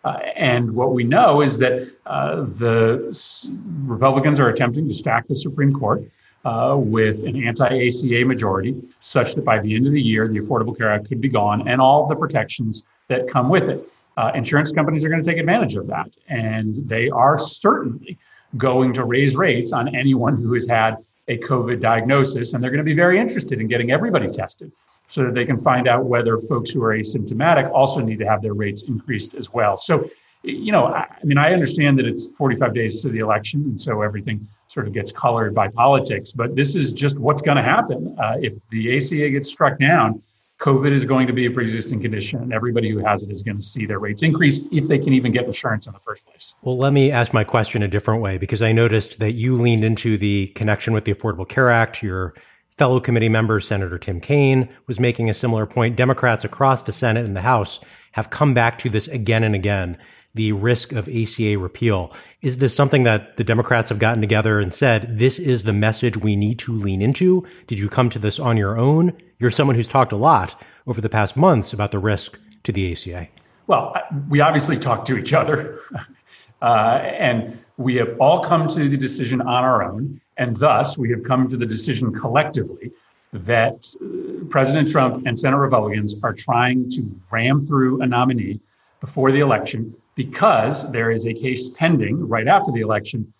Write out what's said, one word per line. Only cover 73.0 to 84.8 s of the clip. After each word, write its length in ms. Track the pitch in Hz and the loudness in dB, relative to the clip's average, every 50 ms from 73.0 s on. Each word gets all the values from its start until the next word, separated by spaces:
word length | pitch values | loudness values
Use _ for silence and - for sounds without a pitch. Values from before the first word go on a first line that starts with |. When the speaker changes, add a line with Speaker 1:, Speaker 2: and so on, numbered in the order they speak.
| - 87 85 | -10 -10 -10
Speaker 2:
A. 160 | 90 85 - _ _ _ _ _ _ _ | -10 -12 -14 _ _ _ _ _ _ _
Speaker 1:
Well, 260 | - 175 120 - - - | 0 0 0 0 -2 -6
I, 60 | 185 - - 160 139 143 - | -8 -8 -6 -8 -8 -4 0
we 100 | 143 143 | 4 4
obviously 380 | 147 160 156 147 - - 151 | 4 6 4 2 2 0 -2
talk 280 | 113 - 135 117 110 - | -2 0 -2 -2 -2 -2
to 120 | - 131 | -4 -4
each 160 | 104 90 - 147 | -4 -2 0 2
other, 460 | 160 117 151 151 - - - - - - - - - - _ - _ | 2 2 2 -2 -2 -4 -8 -12 -16 -18 -14 -14 -14 -14 _ -20 _
<laughs> 420 | _ _ - _ _ _ _ _ | _ _ -20 _ _ _ _ _
uh, 380 | - 120 120 107 110 113 120 139 - - - - 185 127 | 0 2 4 4 4 2 2 0 -2 -4 -4 0 0 0
and 280 | 120 113 104 110 117 - _ _ _ | 0 0 -4 -8 -12 -16 _ _ _
we 180 | - 127 127 120 | -4 -4 -2 0
have 160 | 123 113 - - 113 | 0 -2 -2 0 2
all 200 | 127 143 170 185 - | 4 4 4 2 2
come 240 | - 175 160 156 - | 0 0 2 2 0
to 200 | - 175 147 139 | -2 0 0 0
the 80 | 143 | 0
decision 440 | 135 127 127 - - 131 117 131 123 | 0 -2 -4 -4 -6 -4 -2 -2 -2
on 220 | 123 123 120 123 127 | -2 0 0 2 2
our 200 | 131 127 107 92 | 2 2 2 0
own, 360 | 90 95 110 135 139 143 - _ _ _ | -2 -6 -8 -8 -8 -10 -14 _ _ _
and 180 | - 127 120 113 | -6 -4 -4 -2
thus 400 | 98 143 151 117 110 135 - - | 2 2 4 4 4 2 -2 -4
we 120 | - 123 110 | -4 -2 -2
have 120 | 117 107 - | -2 -4 -2
come 260 | - 131 127 131 117 | 0 0 2 2 0
to 80 | 127 | 0
the 80 | 123 120 | -4 -4
decision 480 | 110 110 107 - - 123 110 127 110 104 | -4 -4 -4 -4 -4 -2 -2 -2 -4 -4
collectively 800 | - - 113 120 147 151 147 - 139 101 - - - - 120 - _ _ _ _ _ _ _ | -4 -6 0 2 2 0 2 -2 -4 -6 -6 -10 -14 -16 -18 -18 _ _ _ _ _ _ _
that, 640 | - 98 90 104 120 113 113 117 - - - - - - | -14 -10 -2 0 2 2 2 2 0 -6 -16 -18 -14 -14
uh, 440 | - - - - - - - - - - | -12 -10 -10 -10 -10 -10 -10 -10 -10 -2
President 400 | - 143 135 131 143 160 | 2 2 2 4 2 2